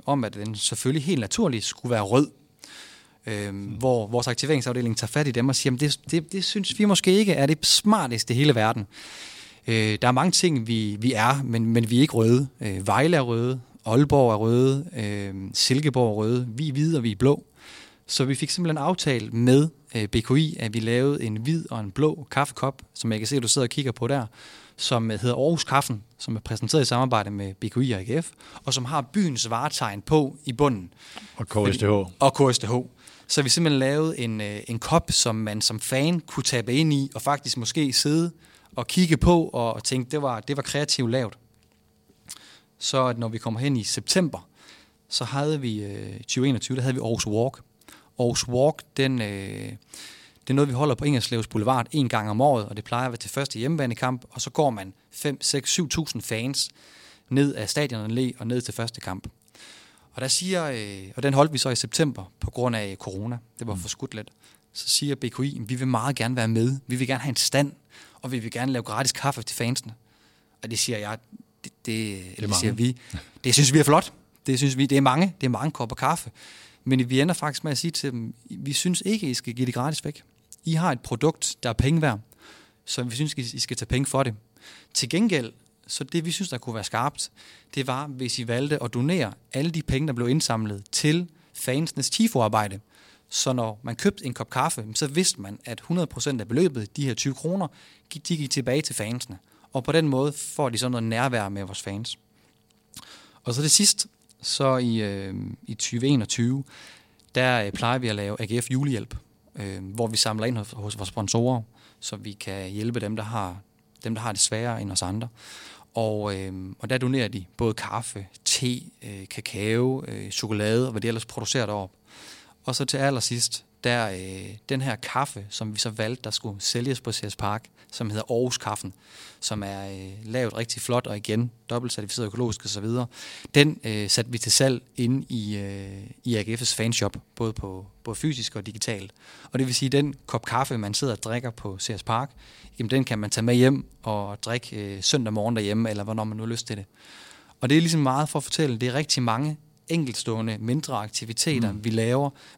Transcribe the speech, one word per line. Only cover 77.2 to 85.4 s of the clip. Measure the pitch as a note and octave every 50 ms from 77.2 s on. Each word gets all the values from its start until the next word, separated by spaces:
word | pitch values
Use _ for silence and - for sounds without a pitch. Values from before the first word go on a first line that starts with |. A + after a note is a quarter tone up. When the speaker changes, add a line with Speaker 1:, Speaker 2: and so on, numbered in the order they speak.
Speaker 1:
ender | C#3+ F3+ F3
faktisk | - - D3+ C3 - -
med | D#3+
at | C#3+
sige | A#2+ - E3+
til | D#3+ - - C#3+
dem: | B2 A#2 A2+ A2 - - - -
"Vi | - - C#3 C#3 C#3
synes | - - F3+ F3+ - -
ikke, | F#3+ A3 G#3+ G#3 C#3
I | B2
skal | - - B2 A2+
give | A#2+ B2+
det | B2 A#2+
gratis | B2 B2 D3+ D#3 - -
væk. | D3+ D3 - - _ _ _ _ _ - - -
I | D#3+ E3
har | D#3+ F3 F3+
et | C3+ A#2
produkt, | - - A#2+ A2 C#3+ D#3 D#3+ - - - - - -
der | B2
er | A2
penge | - B2+ C#3 D#3+ E3
værd, | D3+ C#3+ A2+ G#2+ A2 _ - - - - - - - _ _ _ _
så | - - - B2
vi | B2 A#2
synes, | A#2+ D3+ D3 -
I, | -
I | B2 A#2 - A#2
skal | - - B2+
tage | - -
penge | - - B2+ C#3
for | - - C3+ C3+
det." | B2 G#2+ G#2 - _ _ _ - - - - - _ -
Til | - - A#2
gengæld, | D#3 E3+ A3+ A3+ F#3 C#3+